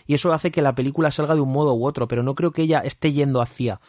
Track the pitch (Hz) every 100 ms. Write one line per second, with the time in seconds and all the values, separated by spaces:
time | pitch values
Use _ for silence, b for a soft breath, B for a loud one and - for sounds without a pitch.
0 | - 143 180 160 175 160 139 127 131 147
1 | 156 151 147 160 135 139 151 120 135 135
2 | 117 120 127 139 170 156 160 151 135 -
3 | 160 143 139 127 120 - 120 95